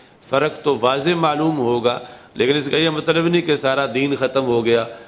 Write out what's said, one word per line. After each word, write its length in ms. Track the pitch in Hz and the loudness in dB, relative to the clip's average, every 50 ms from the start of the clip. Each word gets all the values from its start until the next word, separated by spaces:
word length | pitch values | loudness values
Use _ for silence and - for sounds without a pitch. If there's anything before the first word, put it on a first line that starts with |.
| - - - _ - - | -20 -20 -20 _ -6 -2
फ़र्क 300 | 131 135 147 151 147 - - | 0 0 0 0 -2 -2 -2
तो 100 | 147 135 | -2 0
वाज़े 380 | 107 117 123 135 139 139 170 175 | 2 2 0 0 0 0 0 0
मालूम 400 | 165 165 151 147 147 156 160 156 143 | 2 0 0 0 0 0 0 0 0
होगा, 420 | 120 120 120 120 113 120 120 - - - - - - - - | 0 0 0 2 0 0 -2 -2 -8 -14 -20 -20 -20 -8 -4
लेकिन 200 | - 117 131 143 | 0 0 2 0
इसका 200 | 147 135 139 147 | 0 -2 -2 0
ये 140 | 156 165 165 | 0 0 0
मतलब 360 | 156 151 - 165 156 165 165 | -2 -2 0 0 0 2 2
नहीं 160 | 170 175 175 | 2 2 2
कि 140 | - 151 147 | 2 0 0
सारा 300 | 135 - 135 135 139 139 123 | 0 0 0 0 0 -2 -2
दीन 280 | 113 131 139 143 139 | -2 -2 0 0 0
ख़त्म 260 | - 135 127 127 135 131 | 0 -2 0 0 0 0
हो 180 | 123 120 117 | 2 0 2
गया 240 | 110 117 117 113 113 - - - - | 2 2 2 2 0 -2 -10 -16 -20